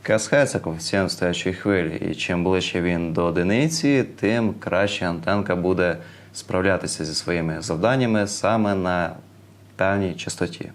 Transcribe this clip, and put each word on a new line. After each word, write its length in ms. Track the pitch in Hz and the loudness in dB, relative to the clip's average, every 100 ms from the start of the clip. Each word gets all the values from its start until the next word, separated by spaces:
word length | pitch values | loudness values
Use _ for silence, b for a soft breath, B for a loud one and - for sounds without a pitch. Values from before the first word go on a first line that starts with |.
К 160 | - 110 | 2 0
С 100 | - | 4
Х — 180 | 143 135 | 2 4
це 120 | 101 | 0
коефіцієнт 520 | 85 82 - 101 90 | -4 -6 -2 0 0
стоячої 440 | - 87 85 95 | 0 -2 0 -4
хвилі, 480 | 92 104 95 80 82 87 | -2 2 2 2 -2 -4
і 40 | |
чим 300 | 80 - 87 | -4 -2 0
ближче 360 | 87 92 92 90 | 2 2 0 0
він 320 | 90 87 85 | 0 0 0
до 120 | 82 | 0
одиниці, 800 | 85 85 87 110 156 160 143 139 117 - | 0 2 2 2 2 2 2 2 2 0
тим 340 | 98 117 110 | 0 2 0
краще 520 | 92 - 92 101 - 90 | -2 -2 0 0 0 -2
антенка 500 | 85 85 101 95 90 | -2 0 0 0 0
буде 400 | 87 90 87 80 B B B | 2 2 2 0 B B B
справлятися 720 | - - 92 92 90 85 - | -18 -4 0 2 2 -2 -6
зі 100 | 78 | -4
своїми 420 | 78 - 87 82 80 | -4 -2 -2 -2 -4
завданнями 680 | - 80 104 131 123 107 101 | -4 0 2 2 2 2 0
саме 480 | - - 113 104 | -2 0 2 2
на 360 | 98 90 90 85 87 - - - - - - | 0 0 0 -2 -6 -18 -20 -20 -20 -20 -2
певній 380 | 92 101 95 | 0 2 -2
частоті. 560 | 82 - - 82 - - | -4 -8 -4 -6 -6 -14